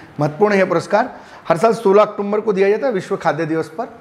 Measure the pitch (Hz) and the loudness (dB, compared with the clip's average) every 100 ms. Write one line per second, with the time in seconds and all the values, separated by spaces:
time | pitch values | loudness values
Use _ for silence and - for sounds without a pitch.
0 | - - 147 147 208 196 185 165 - 208 | -16 -4 -4 0 2 2 2 0 0 0
1 | 254 - - - - 165 226 220 196 202 | -2 -8 -20 -10 -2 2 2 2 4 4
2 | 208 - 202 214 214 190 196 214 277 196 | 4 0 -4 -4 -2 0 0 0 -2 -4
3 | - 190 165 147 160 160 156 - - - | -4 -4 -2 -2 -2 -4 -6 -8 -12 -14